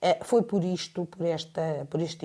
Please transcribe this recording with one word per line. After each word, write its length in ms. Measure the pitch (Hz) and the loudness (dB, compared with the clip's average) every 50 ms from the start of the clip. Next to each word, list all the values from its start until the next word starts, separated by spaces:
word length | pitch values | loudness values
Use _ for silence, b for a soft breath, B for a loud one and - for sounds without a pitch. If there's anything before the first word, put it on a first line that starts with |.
eh, 180 | - 180 160 - - | 2 2 2 2 2
foi 200 | - 240 233 208 | 4 4 4 4
por 220 | 233 202 196 170 | 4 0 0 2
isto, 420 | 180 185 175 - - - 180 175 | 0 -2 -2 -4 -6 -6 -6 -6
por 180 | 170 - 190 175 | -6 -6 -4 -2
esta, 640 | 170 160 156 160 - - 180 160 160 151 139 139 139 | 0 0 -2 -4 -6 -6 -4 -2 -2 -2 -4 -6 -4
por 120 | - 156 | -2 -2
este 180 | 170 160 - - - | -2 -2 -4 -6 -8